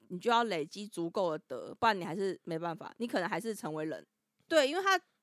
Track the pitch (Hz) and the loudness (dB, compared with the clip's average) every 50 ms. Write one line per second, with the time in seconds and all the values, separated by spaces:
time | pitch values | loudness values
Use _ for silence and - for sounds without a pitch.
0 | - _ 185 175 175 233 233 233 240 220 185 160 147 170 - 196 208 202 - 170 | -10 _ -10 -2 0 2 4 4 4 2 0 -2 -2 -4 -6 -12 -12 -10 -6 -4
1 | 170 165 - - 190 170 156 160 - _ 131 117 82 - - - 233 226 214 190 | -4 -2 0 0 0 0 0 -2 -6 _ -10 -10 -8 -10 -4 2 2 2 4 2
2 | 170 170 156 208 196 190 170 - _ 180 165 160 170 170 160 - - - - - | -2 -4 -2 -2 -2 -2 -2 -4 _ -6 -4 -4 -2 -4 -6 -6 -10 -14 -8 -6
3 | 233 240 - 208 170 208 202 165 220 226 214 196 - 165 156 156 156 156 143 - | -6 -2 -2 -2 0 0 -2 -2 -2 -4 -6 -4 -6 -6 -4 -4 -4 -4 -4 -6
4 | 76 _ _ _ _ _ _ _ _ _ 339 311 269 269 302 370 381 392 381 349 | -10 _ _ _ _ _ _ _ _ _ 6 6 6 6 2 2 4 4 2 2
5 | - _ _ _ | 0 _ _ _